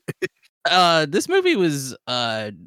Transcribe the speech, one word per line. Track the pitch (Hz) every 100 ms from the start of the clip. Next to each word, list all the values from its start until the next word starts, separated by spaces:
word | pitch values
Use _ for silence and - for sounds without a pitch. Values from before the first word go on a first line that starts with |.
| - -
mo-, | - _ _ _ -
uh, | 180 175 165 151
this | 175 -
movie | 381 359 294
was, | 175 143 135 113 -
uh, | 123 117 110 107 90